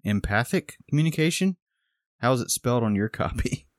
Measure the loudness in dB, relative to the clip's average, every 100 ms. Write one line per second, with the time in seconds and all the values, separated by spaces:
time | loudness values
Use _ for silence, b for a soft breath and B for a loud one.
0 | -2 0 0 0 0 -2 -4 -12 -2 0
1 | 2 2 0 2 -2 -2 _ _ _ _
2 | _ _ 0 0 0 -4 0 0 2 2
3 | 0 -2 -4 -2 -4 -6 -8